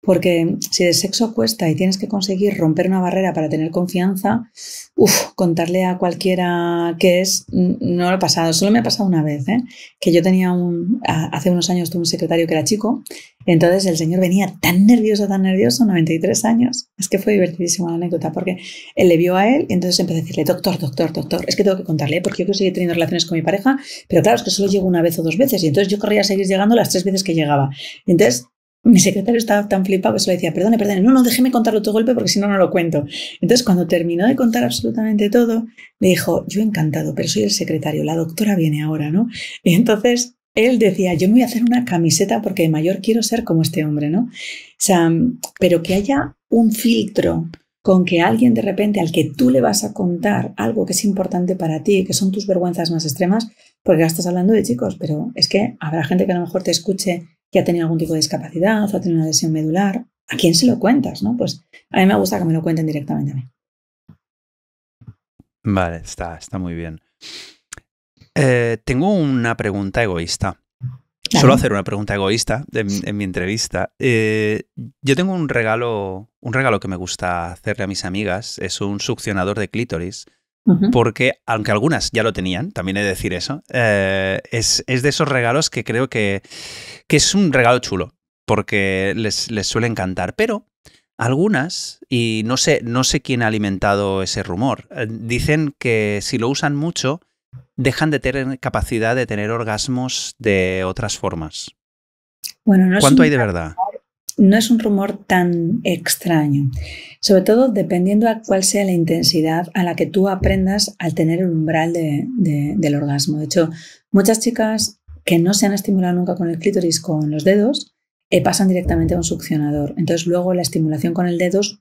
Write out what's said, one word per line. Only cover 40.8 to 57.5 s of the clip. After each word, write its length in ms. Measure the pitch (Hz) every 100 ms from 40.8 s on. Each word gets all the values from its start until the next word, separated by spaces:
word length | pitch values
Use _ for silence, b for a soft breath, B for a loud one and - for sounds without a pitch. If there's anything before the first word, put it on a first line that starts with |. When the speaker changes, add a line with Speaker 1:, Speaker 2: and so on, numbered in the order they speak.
| 208 190 185
Speaker 1:
"Yo 120 | 170 185
me 60 |
voy 80 | 233
a 40 | 254
hacer 160 | 226
una 220 | 233 247
camiseta 560 | 247 175 165 156 196 113
porque 200 | 107 95
de 60 | 165
mayor 320 | 156 160 190
quiero 220 | - 226
ser 180 | 226 233
como 200 | - 165
este 220 | 160 -
hombre", 240 | 151 147 147
¿no? 120 | 175
O 100 | 247 B B B B B
sea, 320 | - 185 165 165 165 - - -
pero 240 | 180 170
que 120 | 165
haya 420 | 190 202 277 311 - _
un 220 | 233 226
filtro 800 | 214 226 226 190 - 175 165 165 165 _ _
con 220 | - 185
que 160 | 180 175
alguien 340 | 175 226 247
de 80 | 220
repente 380 | 202 190 208 202
al 100 | 165
que 220 | 165 135 -
tú 140 | -
le 100 | 185
vas 220 | 156 202
a 100 | 214
contar 600 | - 185 175 202 202 - -
algo 300 | 220 226 180
que 60 |
es 120 | 190
importante 520 | 202 190 185 180 180 185
para 260 | 165 156
ti, 220 | 147 202
que 80 | 185
son 160 | - 190
tus 160 | 196 196
vergüenzas 460 | 185 180 175 165
más 120 | 165
extremas, 440 | 156 131 180 214 226 B B B
porque 200 | - 160
ahora 100 | 165
estás 160 | 165 180
hablando 240 | 180 180
de 100 | 220
chicos, 320 | - 240 220 180
pero 360 | 160 151 240
es 140 | - -
que 280 | 196 165 -
habrá 240 | 151 160
gente 200 | 143 185
que 60 | 190
a 40 | 180
lo 60 |
mejor 200 | 170 185
te 80 | 185
escuche 560 | 165 - 190 196 170 165 _ _